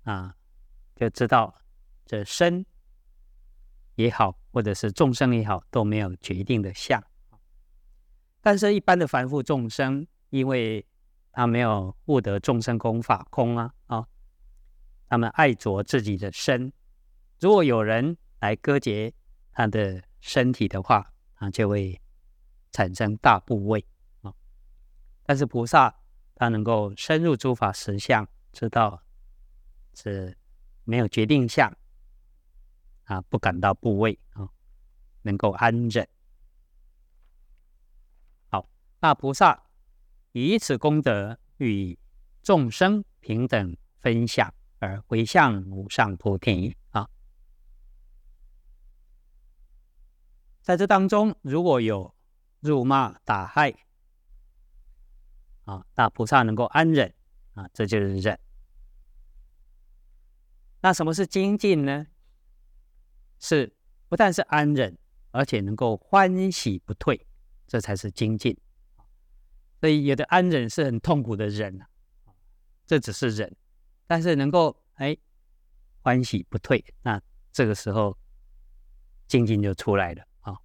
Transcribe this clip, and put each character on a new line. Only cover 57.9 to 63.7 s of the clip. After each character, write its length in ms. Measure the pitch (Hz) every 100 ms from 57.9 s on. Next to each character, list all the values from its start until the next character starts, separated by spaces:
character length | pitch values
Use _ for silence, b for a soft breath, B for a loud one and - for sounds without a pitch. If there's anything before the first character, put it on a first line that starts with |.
| 110
是 160 | 98 95
忍。 220 | 101 - - - - - - - - - - - - _ - - _ - _ - _ _ _ _ _ -
那 140 | 185
什 100 | 175
么 80 | 160
是 140 | 165 185
精 320 | 190 196 208
进 260 | 208 160
呢？ 220 | 139 143 151 _ _ _ _ _ _ - _ _ _ - - _
是 380 | - 156 123